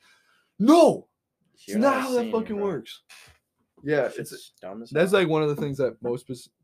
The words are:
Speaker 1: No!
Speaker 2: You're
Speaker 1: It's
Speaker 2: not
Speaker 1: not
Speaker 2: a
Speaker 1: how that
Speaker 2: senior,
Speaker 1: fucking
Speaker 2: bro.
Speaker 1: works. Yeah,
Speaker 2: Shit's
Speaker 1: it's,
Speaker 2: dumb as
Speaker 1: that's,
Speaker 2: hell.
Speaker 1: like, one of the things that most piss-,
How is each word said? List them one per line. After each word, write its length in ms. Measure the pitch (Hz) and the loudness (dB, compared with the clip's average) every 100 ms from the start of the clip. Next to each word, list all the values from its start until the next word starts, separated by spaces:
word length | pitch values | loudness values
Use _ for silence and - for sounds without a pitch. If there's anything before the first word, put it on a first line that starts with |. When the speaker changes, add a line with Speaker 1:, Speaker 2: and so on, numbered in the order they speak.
| _ _ _ _ _ - | _ _ _ _ _ 0
Speaker 1:
No! 480 | 226 330 285 - - _ _ _ _ _ - | 6 8 6 4 -6 _ _ _ _ _ -6
Speaker 2:
You're 120 | 208 | 0
Speaker 1:
It's 40 | |
Speaker 2:
not 100 | 269 | 2
Speaker 1:
not 60 | 262 | 2
Speaker 2:
a 40 | |
Speaker 1:
how 80 | 262 | -2
that 80 | 247 | -2
Speaker 2:
senior, 140 | 226 | -2
Speaker 1:
fucking 220 | 220 220 202 | -4 -4 -4
Speaker 2:
bro. 80 | 202 | -4
Speaker 1:
works. 380 | 180 - - _ - - _ _ _ _ _ | -6 -10 -20 _ -20 -20 _ _ _ _ _
Yeah, 260 | 143 147 123 | -2 -2 -2
Speaker 2:
Shit's 240 | - - | -6 -12
Speaker 1:
it's, 180 | - - _ | -16 -20 _
Speaker 2:
dumb 200 | 90 101 | -16 -16
as 60 | 117 | -6
Speaker 1:
that's, 220 | 147 180 | -2 2
Speaker 2:
hell. 100 | 196 | 2
Speaker 1:
like, 80 | 165 | 2
one 140 | 156 | 2
of 60 | 151 | 0
the 60 | 143 | -2
things 220 | 147 135 | -4 -2
that 180 | 127 113 | -4 -4
most 260 | 120 120 - | -6 -6 -8
piss-, 220 | 127 - _ | -16 -16 _